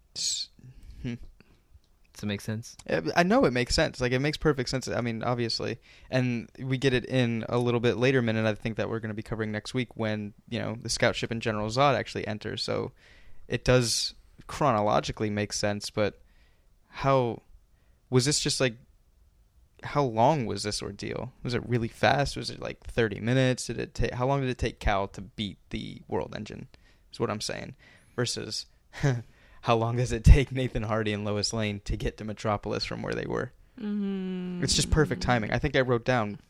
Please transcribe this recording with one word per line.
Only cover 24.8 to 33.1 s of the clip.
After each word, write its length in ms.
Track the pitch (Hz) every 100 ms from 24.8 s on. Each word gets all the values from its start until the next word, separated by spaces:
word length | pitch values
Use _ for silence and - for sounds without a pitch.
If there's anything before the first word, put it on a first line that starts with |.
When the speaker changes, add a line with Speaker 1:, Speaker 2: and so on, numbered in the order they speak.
| - 98 98
Speaker 1:
to 140 | -
beat 360 | 92 - 101 - -
the 300 | - 110 - -
World 280 | 101 - -
Engine, 320 | 107 - 131 - - _ _
is 80 | -
what 120 | 120
I'm 100 | 107
saying. 320 | - 104 - - - - _ -
Versus, 500 | 117 107 107 - - _ _ - 143 120
<laughs> 460 | - - - -
how 140 | - 117
long 200 | 113 120
does 160 | 120
it 120 | 117
take 280 | - 143 131
Nathan 320 | 131 127 120
Hardy 300 | 110 110 107
and 100 | 104 104
Lois 260 | 104 98
Lane 280 | 113 107 98 -
to 100 | 107
get 200 | 110 -
to 80 | 110
Metropolis 580 | 101 110 104 104 110 -
from 160 | 113
where 120 | -